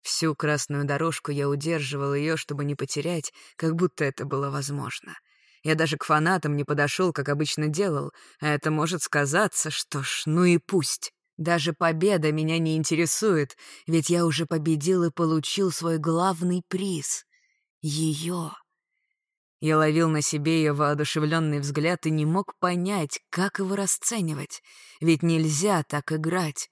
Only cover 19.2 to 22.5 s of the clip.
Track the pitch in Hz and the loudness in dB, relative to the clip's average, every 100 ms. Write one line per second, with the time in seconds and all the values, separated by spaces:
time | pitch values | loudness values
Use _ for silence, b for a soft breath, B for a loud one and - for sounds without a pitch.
19.2 | _ _ _ _ 151 156 156 156 165 151 | _ _ _ _ 2 4 4 4 4 2
20.2 | 143 151 147 160 151 143 147 147 147 160 | 0 -2 0 2 2 2 0 0 -2 0
21.2 | 151 165 156 147 143 143 156 175 160 156 | 0 0 0 -2 -2 -2 -2 0 0 0
22.2 | 151 175 202 | 2 0 -2